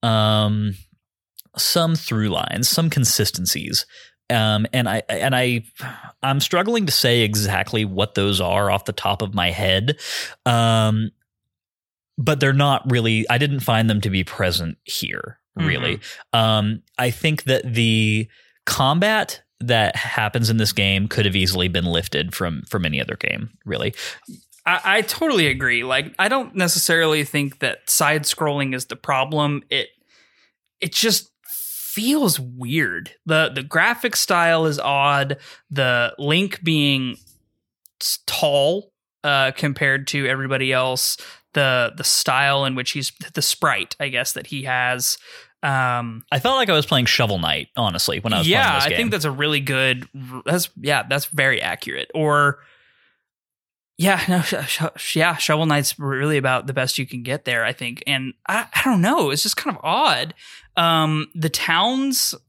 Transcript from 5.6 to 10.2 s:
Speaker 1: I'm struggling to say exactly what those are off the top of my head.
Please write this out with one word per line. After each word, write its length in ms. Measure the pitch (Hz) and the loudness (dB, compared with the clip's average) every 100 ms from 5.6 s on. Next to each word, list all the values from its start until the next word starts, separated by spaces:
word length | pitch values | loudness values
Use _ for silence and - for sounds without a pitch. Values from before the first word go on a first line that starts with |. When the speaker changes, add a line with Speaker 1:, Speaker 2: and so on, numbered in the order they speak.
| 113 - 131 - - - | -4 -16 -16 -14 -20 -8
Speaker 1:
I'm 180 | 131 139 | -2 0
struggling 460 | - 180 196 233 190 | 2 0 2 0 0
to 60 | |
say 280 | - 127 120 | 2 4 4
exactly 640 | 110 104 101 98 98 117 | 4 2 0 0 0 -2
what 300 | 104 95 101 | -2 0 -2
those 260 | - 101 95 | 0 0 0
are 300 | 90 95 101 | 0 2 2
off 160 | 98 - | 0 -2
the 60 | |
top 280 | 98 - 98 | -4 -2 -2
of 140 | 107 | -2
my 160 | 101 90 | 0 0
head. 480 | - 98 95 113 147 - - | 0 0 2 2 -2 -4 -8